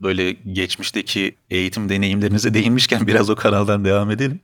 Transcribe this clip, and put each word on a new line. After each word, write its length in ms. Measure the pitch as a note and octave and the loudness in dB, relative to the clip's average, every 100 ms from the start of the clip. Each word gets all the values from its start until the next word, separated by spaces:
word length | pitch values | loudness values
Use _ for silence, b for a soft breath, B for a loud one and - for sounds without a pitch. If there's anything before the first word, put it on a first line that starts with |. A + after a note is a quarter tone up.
böyle 300 | G2 F#2 F#2 | -2 0 0
geçmişteki 1040 | - G2 F#2+ F#2 - G2 G#2+ - G2+ G2 - - | -2 -6 -4 -4 -4 -6 -6 -4 -2 -2 -4 -4
eğitim 400 | F#2 F#2 F#2+ G2+ | -2 -2 -2 -2
deneyimlerinize 640 | G2 G2 G2+ G2+ G#2 A2+ | 0 0 0 2 2 2
değinmişken 540 | A2 A#2 B2+ - A2+ G2+ | 2 2 2 2 0 2
biraz 220 | A2 G#2 | 2 2
o 60 | G#2+ | 2
kanaldan 500 | G#2+ G2+ G2+ G#2 G2 | 2 2 2 0 2
devam 260 | G2+ G#2 | 2 0
edelim. 280 | G#2+ C3+ D3+ | -2 -2 -4